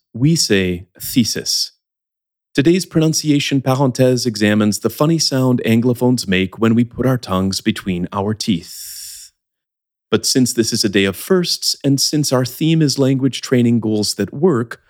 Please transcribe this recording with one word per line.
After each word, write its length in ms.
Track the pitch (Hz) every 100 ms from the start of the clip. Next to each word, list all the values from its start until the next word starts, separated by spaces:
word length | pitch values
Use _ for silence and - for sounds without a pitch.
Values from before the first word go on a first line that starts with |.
| _
we 200 | 113 143
say 540 | 165 - 101 92 90 - _
thesis. 760 | - 131 110 - - - - - _ _ _ _ _ _ _
Today's 320 | - 143 185 -
pronunciation 760 | 165 160 151 151 147 - 139
parenthèse 680 | 131 131 135 117 127 127 117
examines 520 | 101 104 107 107 101
the 100 | -
funny 300 | - 151 165
sound 420 | - 131 131 123 110
Anglophones 600 | 113 123 117 123 127 98
make 320 | 92 95 -
when 160 | 113
we 80 | 113
put 220 | 120 -
our 140 | 131 127
tongues 420 | - 92 95 95
between 480 | 113 104 101 87 87
our 220 | 101 98
teeth. 1000 | 107 - 85 - - - - - - - _ _ _ _ _ _ _ _
But 140 | 110
since 300 | - 135 123
this 180 | - 110
is 120 | 110
a 40 | 107
day 160 | 95
of 100 | 196
firsts, 640 | 190 - 185 175 - - -
and 160 | 143 135
since 320 | - 151 143
our 140 | 127 123
theme 340 | - 156 160
is 180 | 147 135
language 440 | 135 135 131 -
training 380 | - 123 120 120
goals 340 | 107 107 104
that 180 | - 98
work 480 | 143 180 120 117 -